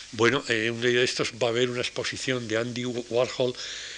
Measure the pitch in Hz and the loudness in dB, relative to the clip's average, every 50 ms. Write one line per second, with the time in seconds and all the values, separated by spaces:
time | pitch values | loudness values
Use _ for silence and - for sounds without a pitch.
0 | - - 127 104 117 117 127 143 131 - 117 110 110 117 117 117 123 123 120 123 | -12 -6 0 4 4 6 6 4 2 0 0 2 2 0 0 0 2 4 4 4
1 | 123 - - - 147 - - 107 127 117 113 123 127 123 123 123 113 - - - | 4 2 2 -2 -2 -2 -2 0 0 2 2 2 2 2 0 -2 -4 -4 -4 -4
2 | 117 - - - - 131 131 123 117 107 110 110 120 123 113 120 123 127 117 123 | -4 -4 -4 -4 -2 -2 -2 -2 -2 0 0 0 0 -2 -4 -4 -4 -4 -4 -6
3 | 120 - 113 120 127 110 - - 127 123 123 - - - - - - - - | -4 0 2 2 2 2 2 0 0 0 0 -4 -8 -10 -10 -10 -10 -12 -12